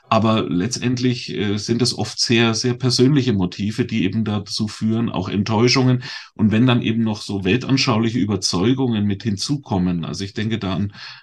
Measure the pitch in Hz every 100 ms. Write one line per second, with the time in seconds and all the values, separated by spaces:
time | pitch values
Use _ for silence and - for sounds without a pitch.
0 | - 113 110 110 - 87 107 - 123 123
1 | 127 120 - - 104 104 - 117 120 -
2 | 110 - - 117 117 110 123 120 127 127
3 | 131 147 123 101 90 - 104 110 117 113
4 | 90 113 107 104 98 - 104 - 110 113
5 | 117 - 92 98 101 110 120 135 127 127
6 | - - - - 104 107 127 120 107 113
7 | 113 104 - 98 92 90 123 131 123 110
8 | 113 110 104 98 - 87 107 131 127 107
9 | 101 95 123 98 - 147 - 98 90 87
10 | 78 82 98 - 107 110 98 90 101 -
11 | - -